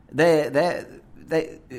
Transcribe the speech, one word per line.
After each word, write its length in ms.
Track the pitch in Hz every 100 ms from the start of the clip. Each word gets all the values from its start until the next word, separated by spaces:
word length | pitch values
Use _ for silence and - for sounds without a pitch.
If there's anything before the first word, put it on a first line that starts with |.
| _
They're, 400 | 131 170 156 147
they're, 360 | 139 175 156 - - - - -
they, 320 | 160 - - -